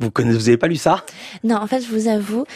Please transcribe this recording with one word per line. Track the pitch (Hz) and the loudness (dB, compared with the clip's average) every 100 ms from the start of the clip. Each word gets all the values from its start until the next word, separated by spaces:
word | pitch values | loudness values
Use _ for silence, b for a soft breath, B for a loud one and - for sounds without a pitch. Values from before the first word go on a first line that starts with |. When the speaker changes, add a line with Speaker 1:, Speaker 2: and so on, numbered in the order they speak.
Speaker 1:
Vous | 117 | -4
connaissez, | - 117 117 | 0 2 2
vous | 110 | 4
avez | 117 | 4
pas | 160 | 2
lu | |
ça ? | 160 - 185 - B B 196 | 0 2 0 -2 B B -6
Speaker 2:
Non, | 226 | -2
en | 220 214 | 0 0
fait, | 262 | -4
je | 240 | -2
vous | 220 220 | -2 0
avoue, | 214 202 220 285 | 0 -2 -4 -6